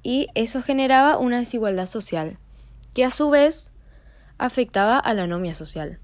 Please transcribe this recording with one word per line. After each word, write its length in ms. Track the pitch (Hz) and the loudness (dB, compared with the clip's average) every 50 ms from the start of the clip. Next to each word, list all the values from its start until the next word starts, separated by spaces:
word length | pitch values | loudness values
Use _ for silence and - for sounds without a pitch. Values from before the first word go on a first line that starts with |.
| _ | _
Y 240 | - 247 269 285 - - | -2 -2 -2 -2 -2 -4
eso 260 | 220 226 233 - 262 | -4 -4 -4 -4 -6
generaba 560 | 247 - 277 269 269 254 262 262 269 294 311 | -4 -2 -2 0 2 4 6 6 6 6 4
una 220 | - 254 247 240 247 | 2 2 0 0 -2
desigualdad 480 | 240 240 - 233 220 202 196 185 185 | -4 -4 -4 -2 -2 -2 -2 -2 -4
social, 500 | 185 - 226 202 - - 165 156 160 - - - - - - - - - - - - - | -6 -8 -8 -6 -4 -4 -4 -4 -6 -10 -14 -20 -20 -20 -20 -20 -20 -20 -20 -20 -8 -2
que 100 | 247 247 | 0 0
a 80 | 254 | 0
su 180 | 247 - 294 294 | 2 0 2 4
vez 420 | 285 285 285 311 320 - - - - - _ - - - _ - - - - - - | 6 6 4 4 2 -2 -14 -20 -20 -20 _ -20 -20 -20 _ -20 -20 -20 -20 -20 -8
afectaba 640 | - - 254 - 262 240 - - 196 196 214 240 269 | -6 -6 -4 -2 -2 -4 0 0 2 2 4 2 2
a 140 | - - 220 | 2 0 -2
la 100 | 202 180 | -2 -2
anomia 300 | 175 175 175 185 170 160 | -4 -4 -4 -6 -6 -8
social. 460 | - 156 151 - - 151 - 165 - | -10 -12 -10 -10 -10 -10 -10 -12 -16